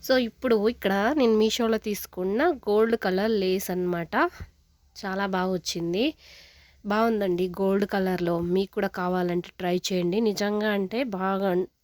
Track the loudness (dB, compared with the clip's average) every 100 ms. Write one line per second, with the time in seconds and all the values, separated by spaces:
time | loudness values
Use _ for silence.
0 | 2 0 0 -4 0 2 2 0 0 2
1 | 2 2 4 4 4 2 0 0 -2 -6
2 | -8 -6 -2 0 0 0 0 2 4 2
3 | 0 0 2 0 2 0 -2 -2 -2 -2
4 | -2 0 0 -2 -18 _ _ _ _ -12
5 | -8 -4 -2 0 0 -2 -4 -6 -2 0
6 | -2 -4 -18 -20 -20 -20 -20 _ -4 0
7 | 2 2 0 0 -2 0 0 2 0 0
8 | 0 0 0 0 0 0 -2 -2 -4 -2
9 | -2 0 0 -2 -4 -6 -2 -2 0 -2
10 | 0 0 0 0 -2 0 0 0 -2 -4
11 | -4 -2 -2 0 0 0 -2 _